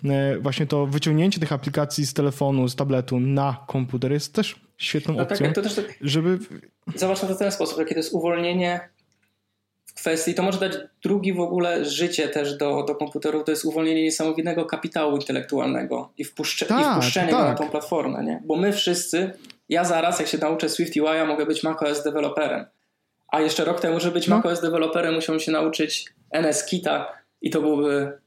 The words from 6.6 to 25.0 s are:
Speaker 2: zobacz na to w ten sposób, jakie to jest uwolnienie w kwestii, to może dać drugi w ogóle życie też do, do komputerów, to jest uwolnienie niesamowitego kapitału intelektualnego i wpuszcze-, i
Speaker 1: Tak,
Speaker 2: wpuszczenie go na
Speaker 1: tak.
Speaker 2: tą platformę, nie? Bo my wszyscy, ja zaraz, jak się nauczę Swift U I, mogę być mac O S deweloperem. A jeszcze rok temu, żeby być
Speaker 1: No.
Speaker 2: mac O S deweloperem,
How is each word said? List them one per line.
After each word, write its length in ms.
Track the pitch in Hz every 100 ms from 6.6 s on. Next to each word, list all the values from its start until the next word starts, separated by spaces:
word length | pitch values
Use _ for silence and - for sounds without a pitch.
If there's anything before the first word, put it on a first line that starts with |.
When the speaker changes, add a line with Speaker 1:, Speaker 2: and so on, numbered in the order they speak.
| - _ -
Speaker 2:
zobacz 280 | - 185 190
na 60 | 185
to 60 |
w 40 | 190
ten 140 | 196
sposób, 260 | - 160 156
jakie 160 | 156
to 40 | 160
jest 120 | 160
uwolnienie 680 | 170 165 170 175 180 175 175 - _ _ _ _ _ _ _ _ _ -
w 80 |
kwestii, 400 | - - 165 165
to 80 | 175
może 160 | 185 185
dać 120 | 190 - - _
drugi 300 | - 202 185
w 80 | 175
ogóle 440 | 175 180 175 170
życie 440 | 147 143 175 175 147
też 280 | 151 143 143
do, 260 | 147 143
do 120 | 143
komputerów, 500 | 147 147 147 156 151
to 60 | 151
jest 140 | 151
uwolnienie 380 | 160 156 160 160
niesamowitego 600 | 160 156 160 160 165 170
kapitału 520 | 160 156 170 170 151 143
intelektualnego 960 | - 131 131 135 127 127 127 123 123 -
i 60 |
wpuszcze-, 400 | 143 - 156 - 151
i 20 |
Speaker 1:
Tak, 240 | 226 294
Speaker 2:
wpuszczenie 400 | 185 123 185 170
go 60 | 160
na 60 |
Speaker 1:
tak. 140 | 160 120
Speaker 2:
tą 100 | 151
platformę, 540 | 151 - 170 135 123
nie? 180 | 156 160
Bo 120 | 156 156
my 160 | 196
wszyscy, 600 | 202 - 175 - 165 190 - - - _
ja 160 | 165
zaraz, 340 | 175 165 170 170
jak 100 | 151
się 100 | 151
nauczę 300 | 156 160 156
Swift 280 | 156 165 156
U 40 | 151 160
I, 20 | 156
mogę 180 | 151 151
być 160 | 151
mac 200 | 160 160
O 60 | 151
S 160 | 147
deweloperem. 600 | 147 151 143 143 147 123 - _ _ _ _ _ _
A 120 | 151
jeszcze 240 | 156 156
rok 160 | 160 175
temu, 200 | 170 170
żeby 140 | 175
być 140 | 170 170
Speaker 1:
No. 80 | 208
Speaker 2:
mac 100 | 190
O 60 |
S 80 | 170
deweloperem, 540 | 165 165 160 170